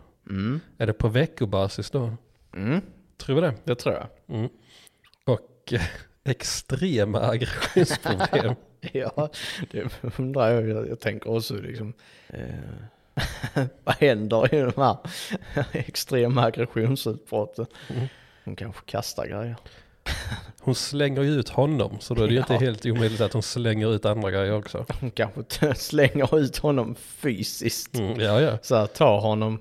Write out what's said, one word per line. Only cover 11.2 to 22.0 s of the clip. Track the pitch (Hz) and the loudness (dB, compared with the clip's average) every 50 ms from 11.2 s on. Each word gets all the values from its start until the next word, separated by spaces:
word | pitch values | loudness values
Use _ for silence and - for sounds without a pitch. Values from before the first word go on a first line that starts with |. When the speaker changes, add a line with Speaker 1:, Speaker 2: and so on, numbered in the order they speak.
| - - | -4 -2
Speaker 1:
också | 113 113 110 - - | -2 -2 -2 -4 -6
liksom, | 104 - 127 113 117 110 104 123 _ - - - - - - | -8 -8 -10 -10 -10 -10 -10 -12 _ -20 -20 -20 -20 -20 -16
eh, | - - - 62 - - - - - - 110 110 _ _ _ _ - - - - - - - - - 147 131 | -12 -10 -10 -10 -10 -10 -12 -12 -14 -14 -16 -18 _ _ _ _ -8 -6 -6 -6 -6 -8 -10 -4 -2 0 -2
<laughs> | 127 - - - | -2 -4 -8 -2
vad | - - | -2 2
händer | - - 143 120 104 107 107 113 110 - 117 - | 4 6 6 6 4 2 2 4 4 4 4 4
i | 151 | 4
de | 135 127 - - | 2 2 2 4
här | 139 123 104 - - - - - - - 214 - - - - 151 131 - | 4 4 4 2 -2 -12 -12 -10 -10 -6 -8 -8 -8 -4 -4 -4 -4 -2
<laughs> | |
extrema | - - 117 - - - - - 139 127 120 120 131 127 120 | -4 -6 -6 -6 -6 -8 -4 0 2 2 4 4 4 4 4
aggressionsutbrotten? | 117 113 - 113 - - 117 110 120 135 135 - 120 110 - - - - 107 104 - - - 113 - - - - - | 2 2 0 -4 -2 0 0 2 2 0 0 -2 -4 -4 -6 -6 -4 -2 -2 -2 -2 -4 -8 -8 -8 -10 -16 -12 -8
Speaker 2:
Mm. | 120 123 123 135 - - - - _ _ - | -6 -4 -4 -6 -6 -12 -20 -20 _ _ -12
Speaker 1:
Hon | - 98 | -12 -10
kanske | - - 113 - - - | -10 -10 -10 -12 -14 -14
kastar | - - 110 113 - - - - - | -8 -6 -6 -4 -4 -6 -6 -6 -6
grejer. | - 104 113 117 117 117 - - - - - _ _ _ - - - - - - - - - - - - | -6 -6 -6 -6 -8 -10 -14 -20 -20 -20 -20 _ _ _ -6 -6 -6 -4 -4 -8 -10 -10 -12 -16 -16 -6
Speaker 2:
Hon | - - 127 | -2 -2 0
slänger | - - - 143 143 147 139 135 135 | 0 -2 -4 0 0 0 2 2 2
ju | 139 143 | 2 2
ut | 151 139 113 - | 2 2 0 0
honom, | - - 131 147 160 131 101 - 107 | 2 2 2 4 4 2 0 0 -2
så | 107 | -8